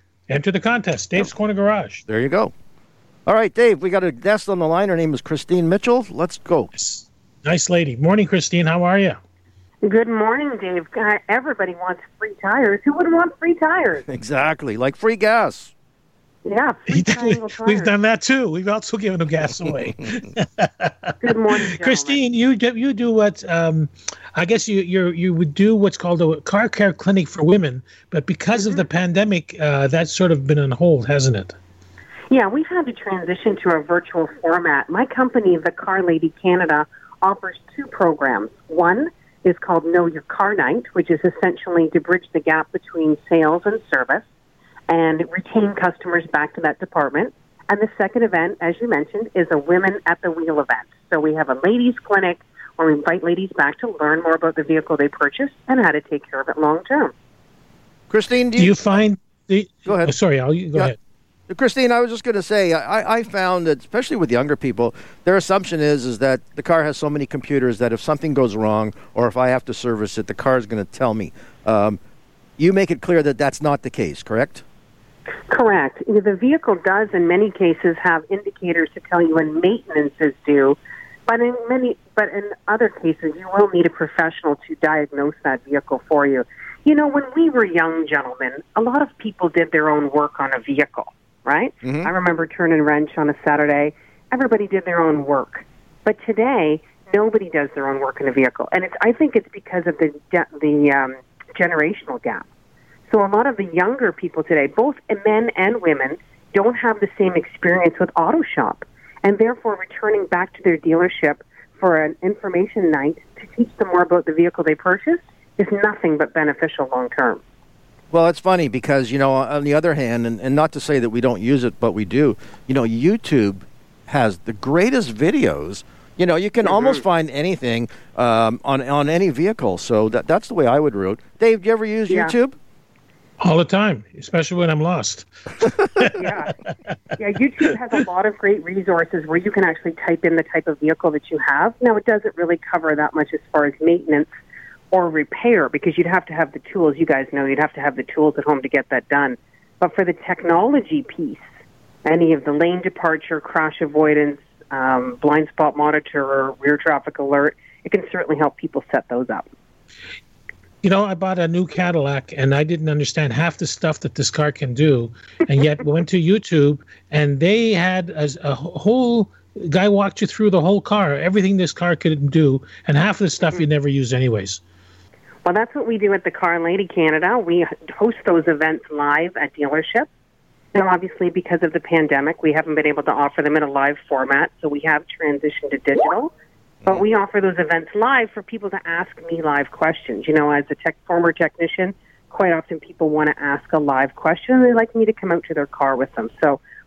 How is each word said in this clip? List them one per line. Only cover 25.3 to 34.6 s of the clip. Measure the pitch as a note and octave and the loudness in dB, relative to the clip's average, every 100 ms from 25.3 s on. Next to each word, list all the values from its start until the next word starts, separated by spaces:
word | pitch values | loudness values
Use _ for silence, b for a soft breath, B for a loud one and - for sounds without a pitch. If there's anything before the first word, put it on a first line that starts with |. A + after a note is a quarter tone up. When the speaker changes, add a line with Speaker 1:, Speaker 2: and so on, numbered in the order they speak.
Speaker 1:
would | E3 D#3+ | 0 -2
do | D3 G#3 | 2 2
what's | A3 G3 - | 4 2 0
called | F3 F3 | -2 2
a | D#3+ D3+ | 2 0
car | - G3+ A#3+ | 0 0 0
care | - G3+ | 2 0
clinic | D#3 F#3+ G3 D3+ | 2 2 2 0
for | - | 0
women, | D#3 G3+ D#3 B2+ - b b | 4 4 2 -4 -12 b b
but | D#3+ - | -4 -4
because | D#3+ F#3 A3+ G3+ | -4 0 0 0
of | F#3 | -2
the | |
Speaker 3:
Mm-hmm. | E3 | -2
Speaker 1:
pandemic, | F3 F3+ F3 G#3+ F3+ - - | 0 0 0 2 0 -4 -4
uh, | D3 C#3 C3+ | 0 2 2
that's | D#3+ E3+ | 0 -2
sort | - F3+ | 0 2
of | D3+ C3+ | 2 2
been | D3 | 2
on | C3+ | 2
hold, | A#2+ F3 D3 A#2 | 2 4 4 2
hasn't | C#3+ C3 G#2 | 2 2 0
it? | F#2 - _ _ B B B B B | -4 -14 _ _ B B B B B
Speaker 3:
Yeah, | C4 G3 | 2 2
we've | C4 D#4+ | 0 -2
had | F4+ C#4 | -4 -4
to | |
transition | A3+ G#3 F#3+ E3+ F#3 A3 G3 | -8 -6 -6 -4 -2 -2 0
to | F#3 D#3+ | 0 0
a | |
virtual | D3+ F3 - F3 D#3+ - | 0 -2 -2 -4 -4 -2
format. | E3 F3 | 0 0